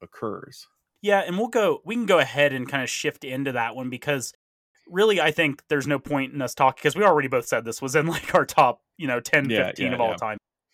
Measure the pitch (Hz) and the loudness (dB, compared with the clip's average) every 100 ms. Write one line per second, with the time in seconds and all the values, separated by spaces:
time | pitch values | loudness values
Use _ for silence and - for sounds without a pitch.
0 | 104 - 113 95 - - - _ _ _ | -20 -12 -10 -10 -14 -20 -20 _ _ _
1 | 208 202 185 180 233 233 202 147 156 233 | 0 0 0 -4 -2 0 0 0 -4 -4
2 | 226 175 135 143 143 131 120 139 123 - | 2 4 4 2 2 0 -4 -4 -4 -4
3 | 139 - 139 131 139 123 117 117 127 123 | -6 -6 -8 -6 -4 -4 -4 -6 -10 -8
4 | - 139 117 - _ _ _ _ - 175 | -4 -4 -4 -14 _ _ _ _ -6 2
5 | 220 202 156 151 156 135 - 147 127 143 | 4 4 2 2 0 -2 -4 -2 0 -4
6 | - 143 131 143 127 - 131 127 151 156 | -2 -4 -4 -6 -6 2 2 2 0 4
7 | 208 151 139 127 117 120 113 113 135 139 | 4 4 2 -2 0 -2 -4 -6 -2 0
8 | 156 160 - 185 139 - 135 - _ - | 0 -2 0 0 2 4 4 4 _ -10
9 | 151 123 120 147 135 107 92 - 123 123 | -4 -4 -4 -4 0 0 0 -2 -4 0
10 | 113 - 113 107 - _ _ | -2 -2 -6 -8 -14 _ _